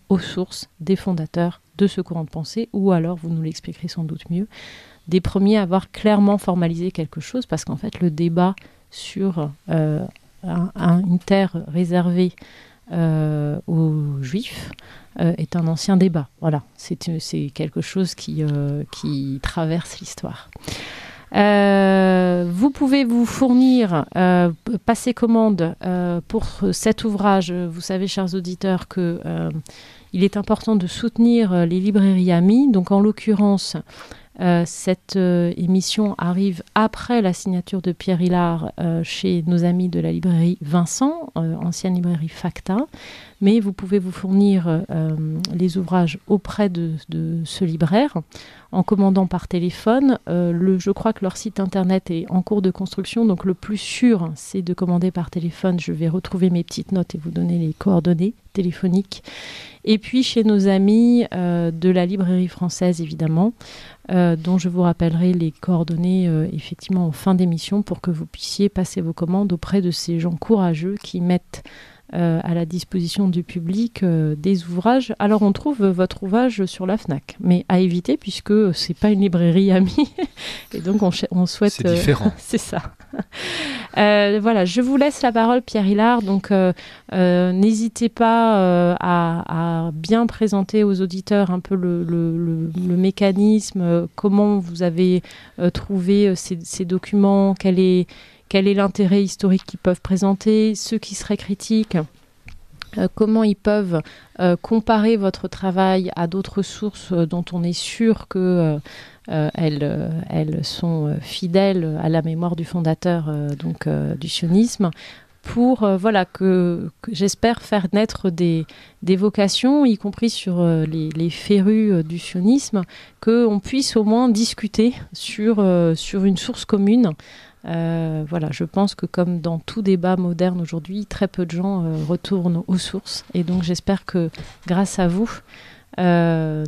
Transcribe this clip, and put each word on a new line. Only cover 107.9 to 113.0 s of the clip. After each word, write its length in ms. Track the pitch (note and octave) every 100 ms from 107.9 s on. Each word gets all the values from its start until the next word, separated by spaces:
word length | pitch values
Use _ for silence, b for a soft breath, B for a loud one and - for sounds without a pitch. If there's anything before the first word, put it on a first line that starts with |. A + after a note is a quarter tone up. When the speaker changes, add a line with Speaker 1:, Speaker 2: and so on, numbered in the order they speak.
| - A3+ G#3+ -
Speaker 1:
que, 120 | F#3+
euh, 400 | F#3 F3+ D#3+ D3+ B B B B -
euh, 200 | D#3 D3+
elles, 260 | - D#3+ D3
euh, 260 | C#3+ - - D#3+ -
elles 360 | D#3+ D#3 E3 D3
sont, 420 | - F3 D#3+ D3+
euh, 80 | D3
fidèles 760 | - - F3+ F#3 G3 F#3 D#3+ D#3
à 60 | E3
la 120 | E3
mémoire 360 | D#3+ D#3+ F3 E3+
du 80 | E3+
fondateur, 640 | F3 D#3+ D#3+